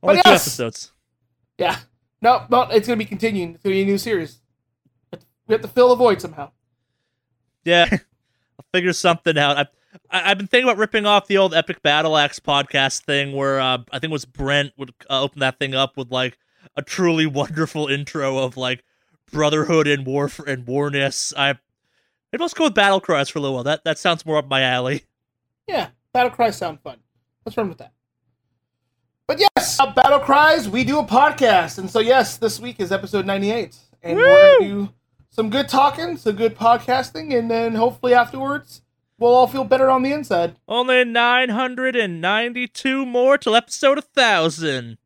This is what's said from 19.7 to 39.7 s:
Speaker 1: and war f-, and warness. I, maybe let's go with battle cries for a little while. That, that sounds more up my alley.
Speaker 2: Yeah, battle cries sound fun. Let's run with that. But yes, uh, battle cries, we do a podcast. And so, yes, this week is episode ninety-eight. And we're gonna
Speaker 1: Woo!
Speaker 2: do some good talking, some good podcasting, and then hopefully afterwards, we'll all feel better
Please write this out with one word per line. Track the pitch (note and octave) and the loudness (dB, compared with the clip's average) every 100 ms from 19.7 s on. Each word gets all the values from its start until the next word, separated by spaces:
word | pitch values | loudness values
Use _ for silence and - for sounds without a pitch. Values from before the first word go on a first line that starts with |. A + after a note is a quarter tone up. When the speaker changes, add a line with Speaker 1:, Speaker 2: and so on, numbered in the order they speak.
| E3 D3 | 2 2
Speaker 1:
and | C#3+ C3 | 0 -2
war | C#3 C#3+ | -4 -4
f-, | - | -8
and | D3 C3 B2 | -10 -10 -6
warness. | C3 C#3+ C#3 C#3 - - D3 | -4 -4 -2 -4 -4 -10 -4
I, | C#3 C#3 _ _ _ _ _ _ _ | -4 -4 _ _ _ _ _ _ _
maybe | - | -6
let's | E4+ | -6
go | - D#4+ | 0 0
with | G#3+ | 2
battle | G3+ F#3+ | 2 2
cries | - D#3 C#3 | 0 -2 -2
for | D#3+ | -6
a | |
little | C#3 C3 | -6 -6
while. | |
That, | B2 D3+ - | -4 -4 -4
that | D3+ | -4
sounds | F#3 E3 D#3+ | -2 -4 -2
more | D3+ | -4
up | C3+ | -2
my | C3+ | -2
alley. | C3 B2+ B2 C#3+ _ _ _ _ _ _ - | 0 -2 -2 -6 _ _ _ _ _ _ -8
Speaker 2:
Yeah, | E4+ F3+ _ _ | -6 -6 _ _
battle | B3 B3 | -2 -2
cries | B3 A#3 G3+ | 0 -2 -2
sound | F3 D3+ | -10 -10
fun. | - B2+ _ _ _ _ - | -18 -20 _ _ _ _ -12
Let's | - | -6
run | G#3+ | -6
with | E3 | -8
that. | - _ _ _ _ _ _ _ _ _ _ _ _ _ _ | -20 _ _ _ _ _ _ _ _ _ _ _ _ _ _
But | D4+ | 2
yes, | G4 - - - | 2 2 -2 0
uh, | C4+ | 0
battle | - B3+ C#4+ | 4 6 6
cries, | C#4 C#4 D4+ D#4+ G#3 | 4 4 6 4 0
we | G#3+ | -2
do | A#3+ D4 | 0 -2
a | - | 2
podcast. | A#3 D4 D4 B3 G3 E3 - | 4 4 4 4 4 2 -6
And | F#3+ | -4
so, | A3+ | -2
yes, | A3+ C4 - - | 4 4 2 -2
this | A3+ G#3+ | -4 -4
week | A#3+ - | -12 -8
is | F#3+ | -4
episode | F#3+ G3 G3+ F#3+ | -4 -4 -4 -2
ninety-eight. | G3 G3 A#3 G3 _ _ _ | -2 -2 -4 -6 _ _ _
And | - F4 | -6 2
we're | B4+ C#5+ D5 C5+ | 4 8 8 6
gonna | F#4+ | 2
Speaker 1:
Woo! | G3+ G3+ | -4 -8
Speaker 2:
do | _ _ _ _ | _ _ _ _
some | - A3 | -8 -4
good | A#3+ C#4 | -2 -2
talking, | C4 C#4+ C#4 E4+ E4+ | 2 2 0 -10 -6
some | - G3+ | -6 -2
good | A3+ A3 | -4 0
podcasting, | A3+ A#3+ A#3 B3+ B3+ D#4+ D#4 B3+ | 2 2 2 -2 -2 -10 -4 -2
and | A3+ | -2
then | A3+ A#3 A3 | -2 -2 0
hopefully | A#3 A#3 B3 | -2 -2 2
afterwards, | B3 A#3 C4 C4+ C#4+ - - _ _ _ _ | 4 2 -4 -6 -6 -8 -20 _ _ _ _
we'll | A#3+ | 4
all | B3 B3 | 6 4
feel | C4 | 0
better | A#3 | 0